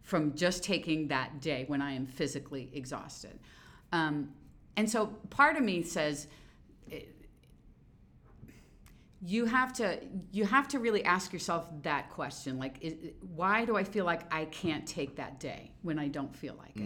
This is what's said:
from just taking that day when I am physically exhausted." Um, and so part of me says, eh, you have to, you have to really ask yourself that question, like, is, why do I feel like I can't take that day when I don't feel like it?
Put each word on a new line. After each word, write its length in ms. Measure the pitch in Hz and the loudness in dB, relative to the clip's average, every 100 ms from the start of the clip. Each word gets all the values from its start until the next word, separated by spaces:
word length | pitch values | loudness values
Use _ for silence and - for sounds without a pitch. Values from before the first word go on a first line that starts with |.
from 320 | - 180 151 147 | 0 2 2 2
just 260 | 175 185 | 2 2
taking 460 | - 180 - 156 147 | 0 0 2 0 2
that 320 | 139 127 147 | 0 0 -4
day 240 | 156 135 131 | -2 -2 0
when 160 | 143 | 0
I 80 | 143 | 0
am 140 | 135 131 | -2 -6
physically 640 | - 147 143 - 139 120 | -2 -2 -2 -6 -8 -8
exhausted." 640 | 147 127 131 - - - - - - - - - | -10 -8 -8 -10 -14 -14 -16 -20 -20 -20 -20 -2
Um, 380 | 170 160 147 143 - - - - - | 2 2 2 -2 -8 -20 -20 -8 0
and 120 | 214 | 2
so 180 | 226 214 - - | 4 0 -2 -10
part 280 | - 285 320 | 6 6 6
of 80 | |
me 180 | 226 180 | 2 2
says, 460 | 165 - 151 143 - - - - - - - | 0 0 0 0 -6 -18 -20 -20 -20 -20 -14
eh, 80 | - - - - - - - - - - - - - - - - - - - - - - - | -14 -14 -20 -20 -20 -20 -20 -20 -20 -20 -20 -20 -20 -20 -20 -20 -20 -20 -20 -20 -20 -20 -14
you 220 | 180 214 | 0 2
have 280 | 233 254 254 | 4 4 4
to, 240 | 254 208 165 - 185 - | 2 0 0 -4 -8 -4
you 140 | 196 202 | 0 6
have 200 | 262 277 | 4 4
to 100 | 277 | 0
really 260 | 233 208 | 2 4
ask 260 | - 185 185 | 6 4 2
yourself 360 | 180 - 170 160 151 | -6 0 0 -2 -6
that 260 | 156 143 - | 0 0 -2
question, 500 | - 131 - - 131 | -6 -6 -6 -6 -4
like, 200 | 135 135 | -4 -6
is, 140 | 165 156 170 - 185 160 | -6 -6 -10 -12 -12 0
why 300 | 180 214 233 | 2 4 4
do 100 | 208 | 2
I 80 | |
feel 220 | 196 208 180 | 2 2 2
like 160 | 170 - | 0 0
I 140 | 160 160 | -2 -2
can't 400 | - 175 151 - | -2 0 0 -2
take 280 | - 139 - | -4 -4 -4
that 220 | 127 135 | -10 -8
day 340 | 143 - - - | -8 -8 -12 -8
when 160 | 180 156 | -4 -2
I 100 | 147 | -2
don't 260 | 143 135 | -2 -6
feel 200 | - 139 110 | -6 -10 -10
like 160 | - | -14
it? 60 | 107 | -6